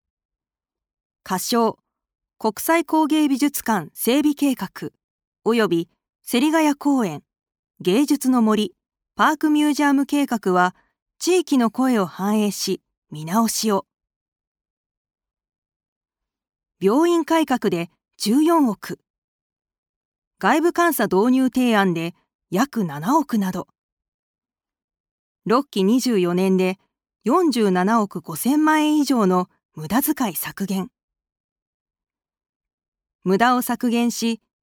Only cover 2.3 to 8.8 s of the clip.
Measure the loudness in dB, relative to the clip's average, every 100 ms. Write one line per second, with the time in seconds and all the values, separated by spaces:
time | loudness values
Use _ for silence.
2.3 | _ -6 -4 -2 -2 0 0 2 2 0
3.3 | 0 -2 -2 -4 -4 -4 -6 -2 2 0
4.3 | 0 -2 -2 -8 -12 -14 -14 _ _ _
5.3 | _ -2 0 2 0 -4 _ _ _ -4
6.3 | 0 2 2 2 0 0 0 -2 -6 -16
7.3 | _ _ _ _ _ 0 0 2 0 2
8.3 | 2 2 2 -2 -8